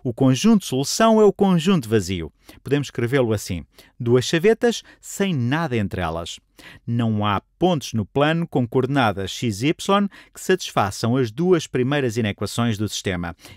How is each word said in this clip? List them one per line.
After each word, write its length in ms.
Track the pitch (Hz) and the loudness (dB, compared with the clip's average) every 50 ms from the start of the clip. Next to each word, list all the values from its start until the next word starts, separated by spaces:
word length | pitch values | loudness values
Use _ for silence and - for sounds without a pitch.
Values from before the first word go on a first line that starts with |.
| _ | _
o 80 | 131 | -8
conjunto 500 | 113 - 135 131 127 123 - 220 233 196 | -2 2 2 2 2 4 4 4 4 4
de 60 | - | 2
solução 540 | - 131 131 139 - - - 226 226 220 220 | 0 -4 -4 -2 -4 0 2 2 4 6 6
é 20 | 214 | 6
o 80 | 202 | 4
conjunto 560 | 190 - 190 190 185 170 147 185 202 165 123 | 4 4 2 2 2 2 2 2 2 2 2
vazio. 460 | 107 113 110 92 85 98 87 80 73 _ _ _ - - - _ | 2 0 0 0 0 -4 -6 -6 -10 _ _ _ -20 -20 -20 _
Podemos 240 | - 131 143 135 | -2 -2 -2 -2
escrevê-lo 440 | - - - 117 113 131 143 127 110 | -4 -6 -4 -4 0 0 0 2 2
assim: 320 | 110 101 - - 95 85 71 _ _ - - _ _ _ | 0 -4 -4 -6 -8 -8 -8 _ _ -20 -20 _ _ _
duas 260 | 123 120 120 127 123 | 0 2 2 2 2
chavetas 560 | - - 165 156 214 226 - - 240 214 - - - - _ | 2 -2 2 2 2 2 4 2 0 0 -2 -10 -16 -20 _
sem 360 | _ - - - 202 196 175 | _ -18 -4 -4 -2 -2 0
nada 420 | 135 117 120 139 160 170 160 123 | -2 0 0 0 -2 -2 -2 -2
entre 240 | 113 104 - - 90 | -2 -2 -2 -4 -4
elas. 380 | 90 80 82 82 85 - - - _ _ _ - - - - - _ | -4 -4 -4 -6 -8 -10 -12 -16 _ _ _ -20 -20 -20 -20 -14 _
Não 400 | - 117 120 117 113 110 104 104 | -4 -2 0 0 0 0 0 0
há 160 | 104 101 95 - _ _ | 0 0 0 -2 _ _
pontos 360 | _ 165 185 180 139 - - - | _ 0 2 2 0 -4 -4 -4
no 120 | 113 101 | -4 -4
plano 420 | - _ 139 143 151 160 165 170 | -2 _ 2 2 2 2 0 -4
com 200 | - - 139 123 | -2 -2 -2 -2
coordenadas 640 | 113 - 131 123 127 143 139 123 107 95 98 98 92 | 0 0 0 0 0 0 2 2 2 0 -2 -6 -8
x, 320 | - - - 120 101 95 120 | -6 -4 -4 -4 -4 -2 -2
y 100 | 147 170 - - - 196 202 202 202 - - - _ | -2 -2 -2 0 0 2 2 2 -2 -4 -12 -20 _
que 80 | _ - | _ -14
satisfaçam 760 | - - 185 180 - - - 135 110 95 - - - 113 120 | -2 -2 -2 -2 -2 -4 -2 -2 -2 -2 -2 -2 -2 0 0
as 140 | 135 127 110 | 0 0 -2
duas 340 | 107 127 170 180 185 165 - | -2 -2 2 2 2 2 0
primeiras 520 | - - 131 123 127 143 147 135 123 104 | -2 -2 -2 0 0 0 0 0 -2 -2
inequações 600 | 120 113 104 98 - 107 98 - - 117 120 107 | 0 -2 -2 -2 -4 -6 -6 -2 -2 0 0 0
do 100 | 98 107 | -2 -4
sistema 480 | 98 - - - 104 92 87 87 85 80 - - - - | -4 -4 -4 -4 -4 -4 -4 -4 -8 -10 -12 -18 -20 -18